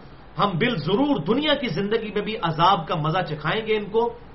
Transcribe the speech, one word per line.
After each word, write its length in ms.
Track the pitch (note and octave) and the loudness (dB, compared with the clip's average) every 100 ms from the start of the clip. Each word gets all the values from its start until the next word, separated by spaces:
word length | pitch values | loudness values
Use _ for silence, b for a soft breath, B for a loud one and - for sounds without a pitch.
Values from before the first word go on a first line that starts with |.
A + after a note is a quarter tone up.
| B B B - | B B B 0
ہم 200 | G3 E3 | 0 2
بالضرور 580 | A#3+ F#3+ D3+ A3 C#4+ A3+ | 0 0 0 2 4 2
دنیا 380 | D3+ B3 D4+ | 2 2 2
کی 140 | C4+ A#3 | 0 0
زندگی 420 | D#3 G3+ A3+ G#3+ | -2 0 -2 -2
میں 120 | G3+ | -4
بھی 140 | G3 A3 | -4 -2
عذاب 460 | E3+ D3+ F3 G3 D#3+ | -2 2 4 4 0
کا 60 | |
مزہ 240 | E3+ D3+ F#3 F3 | -2 0 0 -2
چکھائیں 380 | D3 D#3 G#3 A3 | -4 -4 -2 0
گے 100 | G#3+ | -2
ان 80 | |
کو 340 | G3 A3+ A#3 - - | 0 0 0 -4 -18